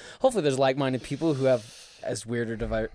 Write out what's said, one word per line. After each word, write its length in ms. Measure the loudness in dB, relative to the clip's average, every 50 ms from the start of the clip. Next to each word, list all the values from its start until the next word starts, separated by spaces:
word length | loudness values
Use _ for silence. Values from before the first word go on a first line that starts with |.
| -18 -18 -2 0
hopefully 220 | 0 2 2 2 2
there's 160 | 2 2 4
like-minded 440 | 4 2 2 2 0 0 0 -2 -4
people 300 | -6 -4 -2 0 0 2
who 100 | 2 4
have 200 | 4 4 2 0 -4 -16 -20 -20 -20 -18 -10 -8
as 220 | -6 -6 -6 -6
weird 240 | -4 -4 -2 -2 -4
or 60 | -4
divi-, 300 | -4 -4 -2 -2 -2 -2 -4 -6